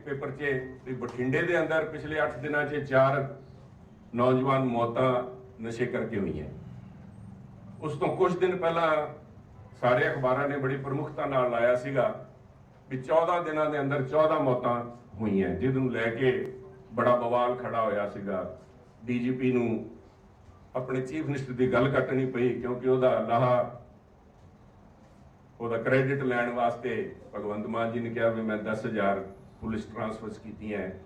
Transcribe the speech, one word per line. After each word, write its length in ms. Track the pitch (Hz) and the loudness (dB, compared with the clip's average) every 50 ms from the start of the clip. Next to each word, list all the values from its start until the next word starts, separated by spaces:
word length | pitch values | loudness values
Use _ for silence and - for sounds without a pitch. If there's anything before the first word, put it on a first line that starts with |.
| - | -8
ਪੇਪਰ 260 | 147 139 135 143 139 | -8 -8 -6 -6 -8
'ਚ 200 | 131 135 147 143 131 127 127 127 - - - | -8 -4 -2 -2 -2 -2 -4 -6 -10 -12 -10
ਵੀ 100 | 127 131 | -8 -8
ਬਠਿੰਡੇ 460 | 113 120 120 - 123 123 131 135 160 175 | -6 -6 -6 -4 -2 -2 0 2 2 2
ਦੇ 160 | 175 175 165 | 2 2 2
ਅੰਦਰ 240 | 160 151 160 160 156 - 151 | 2 2 2 0 0 -2 -4
ਪਿਛਲੇ 300 | 147 135 147 156 151 147 | -8 -8 -6 -2 0 0
ਅੱਠ 140 | - - 131 | 0 -2 -4
ਦਿਨਾਂ 240 | 135 151 147 147 143 | -4 -2 0 0 0
'ਚ 160 | 127 151 143 131 - | 0 -2 -4 -2 2
ਚਾਰ 360 | 131 131 135 135 143 147 135 - - - - - - - - - - - - - - - - - - | 4 6 6 6 4 2 -2 -4 -6 -12 -18 -20 -20 -20 -20 -20 -20 -20 -20 -20 -20 -20 -16 -6 -2
ਨੌਜਵਾਨ 500 | 117 123 127 131 127 127 135 135 135 131 | 2 4 4 4 4 4 2 2 2 2
ਮੌਤਾਂ 480 | 127 117 117 117 117 117 131 131 131 127 123 123 - - - - - - - 113 | 0 0 0 0 2 4 4 4 4 2 2 -2 -4 -8 -14 -16 -18 -16 -10 -10
ਨਸ਼ੇ 240 | 117 117 - 123 | -6 -4 -2 -2
ਕਰਕੇ 320 | - - 117 107 - 113 101 | -2 0 -2 -2 -2 -2 -2
ਹੋਈਆਂ। 280 | 95 82 78 76 71 67 - - - - - - - - - - - - - - - - - - - - - - - - - - | -2 -2 -2 -4 -6 -10 -10 -12 -14 -16 -16 -16 -18 -18 -18 -20 -20 -20 -20 -18 -18 -18 -18 -18 -18 -20 -20 -20 -18 -18 -14 -8
ਉਸ 180 | 156 151 139 139 | -6 -6 -4 -2
ਤੋਂ 180 | 180 - - | -2 0 2
ਕੁਝ 200 | - 185 175 170 - | 4 2 2 2 2
ਦਿਨ 180 | 185 180 - | 2 2 2
ਪਹਿਲਾਂ 340 | - 170 165 165 165 165 156 156 151 151 151 - - - - - - - - - - - - - - | 2 0 0 2 2 2 4 4 2 0 -2 -6 -12 -16 -20 -20 -20 -20 -20 -20 -20 -20 -20 -8 -2
ਸਾਰੇ 280 | 127 120 - - 156 156 | 2 4 4 4 4 2
ਅਖਬਾਰਾਂ 400 | - 135 135 127 127 - 143 139 | 0 0 2 2 2 2 0 0
ਨੇ 80 | 139 139 | 0 0
ਬੜੀ 180 | 131 131 139 131 | -2 -2 -2 -2
ਪ੍ਰਮੁਖਤਾ 480 | - 139 135 151 151 - - - 147 | -4 -4 -4 -4 -4 -4 -4 -4 -4
ਨਾਲ 240 | 139 139 131 123 123 | 0 2 2 2 2
ਲਾਇਆ 240 | 117 117 120 120 - | 2 2 4 4 4
ਸੀਗਾ 300 | 123 - 139 139 131 117 - - - - - - - - - - - - - - - - - | 2 0 -2 0 2 2 2 0 -4 -10 -16 -20 -20 -20 -20 -20 -20 -20 -20 -20 -20 -14 -8
ਵੀ 120 | 135 131 127 | -8 -6 -2
ਚੌਦਾਂ 400 | - 156 165 165 165 180 175 165 | 2 4 4 4 4 2 0 0
ਦਿਨਾਂ 240 | 160 156 151 151 147 | -2 0 0 0 0
ਦੇ 100 | 147 147 | 0 0
ਅੰਦਰ 220 | 139 135 143 139 131 - | 0 0 0 -2 -2 2
ਚੌਦਾਂ 320 | 147 156 156 156 156 147 | 4 4 6 6 4 4
ਮੌਤਾਂ 420 | 139 131 123 - - 120 120 120 117 - - - - - - - | 2 2 2 2 2 0 0 0 -2 -6 -10 -14 -18 -16 -8 -4
ਹੋਈਆਂ, 280 | 110 104 98 95 95 87 | -2 0 2 2 2 2
ਜਿਹਨੂੰ 420 | 87 - 123 135 131 131 131 123 113 | 0 0 0 0 2 2 2 0 0
ਲੈ 160 | 113 113 113 | 0 0 0
ਕੇ 420 | 113 - 135 127 127 - - - - - - - - - - - 110 | 0 2 2 2 2 2 0 -6 -8 -12 -16 -18 -20 -20 -20 -8 -2
ਬੜਾ 220 | 113 117 127 123 | 0 4 4 4
ਬਵਾਲ 380 | 120 120 120 123 120 123 123 127 | 4 2 2 2 2 2 2 0
ਖੜਾ 240 | 127 120 110 110 117 110 | -2 -4 -4 -2 0 0
ਹੋਇਆ 260 | 107 104 104 101 98 | 2 2 0 -2 -2
ਸੀਗਾ। 500 | 98 98 98 98 98 92 90 - - - - - - - - - - - 113 | -4 -6 -6 -4 -4 -4 -4 -6 -8 -12 -18 -20 -20 -20 -20 -20 -20 -12 -6
ਡੀ 140 | 117 123 120 | -4 -2 0
ਜੀ 120 | 120 127 | 0 0
ਪੀ 220 | 127 127 131 127 127 | 0 0 2 2 2
ਨੂੰ 380 | 120 117 113 110 107 - - - - - - - - - - - - - - - - - - - | 2 2 2 0 -2 -4 -8 -14 -18 -20 -20 -20 -20 -20 -20 -20 -20 -20 -20 -20 -20 -14 -8 -6
ਆਪਣੇ 240 | 131 131 - 131 131 | -6 -4 -2 -2 -2
ਚੀਫ 260 | 127 - - 156 147 | -2 -2 -4 -4 -2
ਮਿਨਿਸਟਰ 260 | 135 143 135 - - 123 | -2 -4 -4 -4 -4 0
ਦੀ 200 | 117 127 127 127 | 2 2 4 4
ਗੱਲ 180 | 123 131 135 135 | 4 4 4 4
ਕੱਟਣੀ 340 | 127 127 - 135 131 135 | 2 0 2 0 0 0
ਪਈ, 340 | 127 120 117 123 123 113 - | 0 0 0 0 0 0 0
ਕਿਉਂਕਿ 280 | 120 120 123 117 123 131 | -2 -4 -4 -2 2 2
ਉਹਦਾ 300 | 131 131 123 127 - - | 4 4 4 4 4 2
ਲਾਹਾ, 600 | 110 110 117 117 120 123 123 - - - - - - - - - - - - - - - - - - - - - - - - - - - - - - - - - - - - - - - - - | 2 2 2 2 4 4 4 2 2 0 -4 -12 -16 -20 -20 -20 -20 -20 -20 -20 -20 -20 -20 -20 -20 -20 -20 -20 -20 -20 -20 -20 -20 -20 -20 -20 -20 -20 -20 -20 -20 -20 -20 -20 -20 -20 -14 -8
ਉਹਦਾ 180 | 117 117 117 117 | -6 -2 -2 -2
ਕ੍ਰੈਡਿਟ 440 | 117 131 131 135 131 131 139 135 131 | 0 4 4 4 4 4 2 0 0
ਲੈਣ 280 | 127 123 120 120 120 117 | 0 2 2 0 0 0
ਵਾਸਤੇ 640 | 120 120 120 117 - 127 123 113 107 127 - - - - - - | 2 2 2 0 0 -4 -4 -4 -4 -4 -6 -8 -14 -16 -12 -10
ਭਗਵੰਤ 320 | 104 101 104 104 110 107 | -8 -6 -6 -4 -4 -4
ਮਾਨ 260 | - 113 113 113 113 117 | -4 -2 -2 -2 -2 -2
ਜੀ 80 | 120 | -2
ਨੇ 100 | 117 117 | -4 -4
ਕਿਹਾ 180 | 113 117 113 113 | -2 0 2 2
ਵੀ 140 | 110 113 110 | 2 0 -2
ਮੈਂ 140 | 110 110 104 | -2 -2 -2
ਦਸ 260 | 101 110 107 107 - | -2 -4 -4 -4 -4
ਹਜ਼ਾਰ 340 | 117 107 104 98 98 98 95 - - - - - - - - | -4 -2 0 0 2 0 0 -2 -8 -12 -18 -20 -20 -18 -12
ਪੁਲਿਸ 240 | - 110 110 110 - | -8 -6 -6 -6 -6
ਟ੍ਰਾਂਸਫਰਸ 520 | - - 110 110 110 110 - 113 107 95 - | -8 -8 -6 -6 -6 -6 -8 -10 -12 -12 -12
ਕੀਤੀਆਂ, 500 | - 107 - - 107 107 104 101 92 95 92 - - | -14 -16 -14 -12 -8 -6 -6 -4 -6 -6 -8 -12 -14